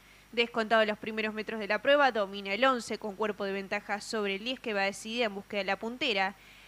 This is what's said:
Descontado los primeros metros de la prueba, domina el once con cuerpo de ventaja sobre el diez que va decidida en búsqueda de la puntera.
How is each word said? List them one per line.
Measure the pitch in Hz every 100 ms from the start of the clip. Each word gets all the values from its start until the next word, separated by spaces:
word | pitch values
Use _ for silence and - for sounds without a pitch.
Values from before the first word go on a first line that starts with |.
| - - -
Descontado | 226 233 233 220 226
los | 214 214
primeros | 220 220 220
metros | 214 214 220
de | 196
la | 208
prueba, | 262 285 269
domina | 220 196 202 196
el | 202
once | 269 247 - 214
con | 214 190
cuerpo | 214 196
de | 196
ventaja | 196 196 208 - 208
sobre | - 220 202
el | 196
diez | 226 262
que | 233
va | 202
decidida | 196 196 220 233 226
en | 202
búsqueda | - 208
de |
la | 190 196
puntera. | 226 254 294 196 190 - - -